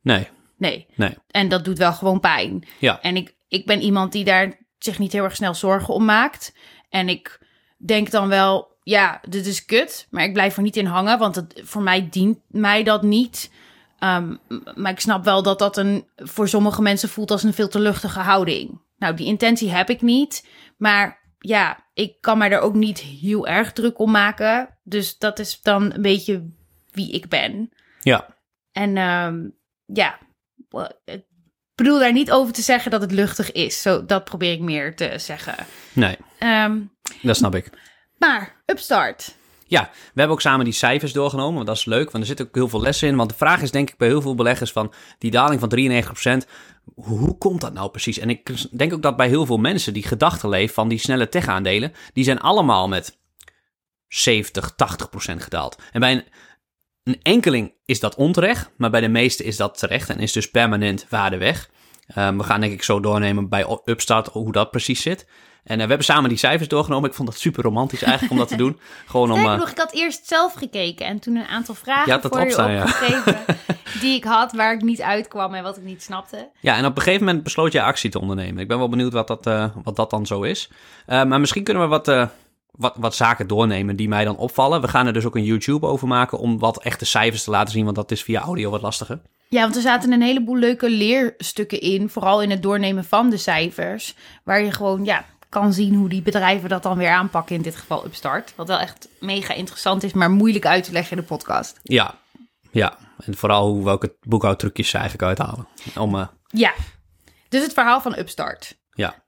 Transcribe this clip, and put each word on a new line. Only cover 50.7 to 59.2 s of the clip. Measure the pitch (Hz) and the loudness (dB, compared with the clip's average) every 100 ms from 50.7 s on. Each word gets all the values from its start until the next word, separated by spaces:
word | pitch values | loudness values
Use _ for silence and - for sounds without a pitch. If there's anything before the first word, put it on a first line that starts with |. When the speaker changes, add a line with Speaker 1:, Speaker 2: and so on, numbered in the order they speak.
Speaker 1:
van | - 110 | 0 0
die | 113 | 0
snelle | - 131 113 | 0 0 2
tech-aandelen, | 180 170 95 98 101 139 - - | 0 -2 -2 0 0 -2 -8 -8
die | - | 0
zijn | 131 131 | 2 2
allemaal | 147 208 151 101 95 | 2 4 4 4 2
met | 92 - _ _ _ - _ _ _ _ _ _ | -2 -6 _ _ _ -20 _ _ _ _ _ _
zeventig, | - - 110 104 98 - - | -2 2 2 0 -6 -8 -2
tachtig | 131 - - | -2 -2 -12
procent | 101 - 82 | -10 -8 -8
gedaald. | - 85 69 - - | -6 -6 -6 -10 -8
En | 117 | 0
bij | 127 | 2
een, | 127 - _ - _ _ _ _ _ | 0 -4 _ -20 _ _ _ _ _
een | - 131 | -6 -2
enkeling | - 226 208 127 107 _ | 4 4 4 2 -2 _
is | - 127 | -4 -2
dat | 107 | -2
onterecht, | - 147 - 185 240 - _ | 0 2 4 2 0 -6 _
maar | 120 | 0
bij | 117 | 2
de | 113 | 2
meeste | 117 | 4